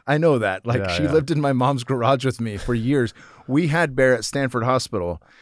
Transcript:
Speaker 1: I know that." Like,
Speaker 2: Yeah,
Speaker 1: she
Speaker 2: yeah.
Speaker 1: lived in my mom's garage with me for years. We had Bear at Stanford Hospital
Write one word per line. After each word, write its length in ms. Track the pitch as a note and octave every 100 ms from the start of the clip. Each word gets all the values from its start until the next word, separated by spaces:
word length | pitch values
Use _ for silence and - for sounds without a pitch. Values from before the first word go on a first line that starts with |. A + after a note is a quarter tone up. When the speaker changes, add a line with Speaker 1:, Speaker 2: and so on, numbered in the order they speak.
| -
Speaker 1:
I 100 | D3+
know 220 | E3 C3
that." 260 | G#2 F#2+
Like, 160 | A2+ A#2+
Speaker 2:
Yeah, 60 | F#2+
Speaker 1:
she 140 | F2
Speaker 2:
yeah. 100 | D3+
Speaker 1:
lived 180 | D#3+ D3
in 80 | D#3
my 120 | C#3+
mom's 300 | B2+ B2+ C3+
garage 400 | A#2+ C3+ A#2 C3+
with 160 | C3 A#2
me 160 | A#2 G2
for 160 | -
years. 380 | A#2+ A#2 C#3+ A#2 - - - -
We 180 | C#3 E3+
had 280 | E3 D#3+ C3
Bear 180 | C3
at 100 | A#2+
Stanford 380 | - C#3 C3 B2
Hospital 580 | A#2+ C3 - G#2 F2 E2 - _